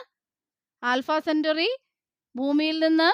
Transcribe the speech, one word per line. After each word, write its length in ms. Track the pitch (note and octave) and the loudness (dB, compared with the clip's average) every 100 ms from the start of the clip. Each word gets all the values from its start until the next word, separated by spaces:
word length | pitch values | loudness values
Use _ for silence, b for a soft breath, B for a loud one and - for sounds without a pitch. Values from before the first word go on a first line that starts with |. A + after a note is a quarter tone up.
| B4+ _ _ _ _ _ _ _ | -2 _ _ _ _ _ _ _
ആൽഫ 280 | A#3+ B3+ C4+ | -4 -2 -2
സെന്ററി 560 | D#4 D#4+ D#4 D#4 D#4 F#4 C5 _ _ _ _ _ A#3+ | -2 0 -2 0 0 -2 -4 _ _ _ _ _ -6
ഭൂമിയിൽ 420 | C#4 D4 D#4 D#4+ | 0 0 0 0
നിന്ന് 320 | D#4+ D#4+ E4 | 2 2 2